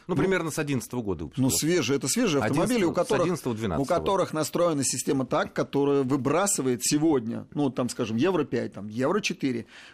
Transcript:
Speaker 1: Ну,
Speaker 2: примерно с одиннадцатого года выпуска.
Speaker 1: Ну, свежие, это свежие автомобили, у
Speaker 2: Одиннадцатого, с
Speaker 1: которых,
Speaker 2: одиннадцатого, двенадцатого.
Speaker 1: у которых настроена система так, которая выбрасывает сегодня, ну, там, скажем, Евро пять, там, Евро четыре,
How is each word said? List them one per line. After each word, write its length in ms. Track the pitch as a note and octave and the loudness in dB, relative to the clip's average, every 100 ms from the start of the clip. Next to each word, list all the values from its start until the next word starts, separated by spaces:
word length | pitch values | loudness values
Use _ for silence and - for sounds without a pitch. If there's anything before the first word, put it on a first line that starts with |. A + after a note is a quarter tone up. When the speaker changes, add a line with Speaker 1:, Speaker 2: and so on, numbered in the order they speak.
| - | -4
Speaker 1:
Ну, 80 | F3+ | 0
Speaker 2:
примерно 340 | F#3+ F#3 D#3+ | 2 2 0
с 80 | D#3+ | -4
одиннадцатого 460 | D3 C3+ - B2 | -2 -2 -4 -4
года 220 | G#2 E2 D#2 | -4 -4 -4
выпуска. 140 | - | 0
Speaker 1:
Ну, 80 | C3 | 0
свежие, 460 | - D3 F3 A#2 C3+ | 2 2 2 2 0
это 100 | C3+ | 0
свежие 340 | A3+ A#3+ C#3+ | 0 2 2
автомобили, 340 | A2 D3 G3+ B3 | 2 2 2 2
у 60 | E3+ | 2
Speaker 2:
Одиннадцатого, 40 | |
с 120 | F3 E3+ | 2 0
Speaker 1:
которых, 160 | - E3+ | 2 2
Speaker 2:
одиннадцатого, 300 | F3 C3 G#2+ | 0 -2 -2
двенадцатого. 280 | A2 E2+ | -2 0
Speaker 1:
у 20 | C#3 E3+ | 0 0
которых 340 | D#3 F#3+ E3+ | 2 0 0
настроена 500 | - G2+ D3+ F3 D3 | -2 -2 2 2 2
система 440 | B2+ C3 - C#3 B2+ | -2 -2 -2 -2 0
так, 260 | D#3+ G3 | -2 -2
которая 480 | - C#3+ C#3 C#3+ C#3 | -4 -2 0 2 2
выбрасывает 800 | B2+ C#3 C3 D3+ G3 - C3 B2 | 2 0 2 2 2 0 0 0
сегодня, 600 | - D3 D#3+ C#3 A2 A2+ G2+ | 0 2 4 2 0 -8 -6
ну, 160 | C#3+ C#3+ | -2 -2
там, 200 | B2 B2 | 0 -4
скажем, 280 | - A2 A2+ | -2 -2 0
Евро 260 | E3 F3+ | 2 0
пять, 300 | C3 A#2 A2+ | 0 -2 -4
там, 140 | - G#2 | -8 -8
Евро 340 | A2 C3+ G3+ | -2 0 0
четыре, 460 | - F3 C#3 A#2 - - - | -2 -2 -2 -2 -6 -16 -18